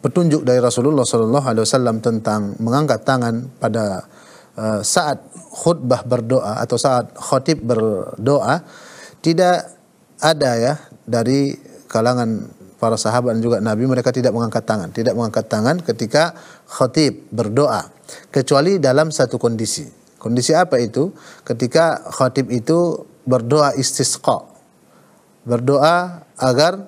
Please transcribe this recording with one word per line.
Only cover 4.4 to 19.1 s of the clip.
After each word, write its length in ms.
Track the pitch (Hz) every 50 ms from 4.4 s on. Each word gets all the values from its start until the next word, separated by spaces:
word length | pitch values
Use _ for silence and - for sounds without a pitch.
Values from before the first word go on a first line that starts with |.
| - _ _
eh, 240 | - 110 110 107 104 107
saat 360 | - - 180 165 151 135 - - - -
khutbah 720 | - - - - - - 165 175 165 127 123 123 113 -
berdoa 560 | 120 123 120 110 117 127 131 - 104 107 -
atau 160 | 117 120 123
saat 360 | 117 - 143 131 123 117 - -
khatib 480 | - - - 143 135 135 - 160 139 117
berdoa, 960 | 117 123 113 110 110 104 92 - - - - 110 127 143 135 98 117 143 175 - - - - - - - - - - - _
tidak 560 | - 160 170 165 185 180 180 170 - - - _ _ _ _ _ _ _ _ -
ada, 300 | - 156 165 147 143 127 120
ya, 160 | 117 117 127 151 151 - - - - _
dari 480 | - 117 117 113 120 135 139 139 139 139 - - - - - - -
kalangan 560 | - 113 110 120 127 123 117 113 113 104 - - - _ - - -
para 180 | _ - 113 113
sahabat 420 | 110 - 110 113 123 120 123 113
dan 40 | 113
juga 160 | 113 120 117
Nabi, 320 | 98 104 113 107 107 123 131
mereka 240 | 131 127 120 131 127
tidak 200 | 131 120 127 104
mengangkat 300 | 117 117 110 - 117 -
tangan, 240 | - 110 104 87 85 -
tidak 240 | 117 113 120 98
mengangkat 280 | 117 117 110 - 113 107 -
tangan 320 | - 107 107 123 165 180
ketika 560 | 165 - 113 110 123 104 - 147 160 165 165 - - - - - _ -
khatib 560 | - - 131 123 - 156 156 131 - - - - 110
berdoa, 560 | 110 117 104 107 135 147 139 113 98 - - - _ _ - - - - _
kecuali 480 | - 143 131 - 147 139 151 180 196
dalam 320 | 190 139 131 127 143 160
satu 320 | 160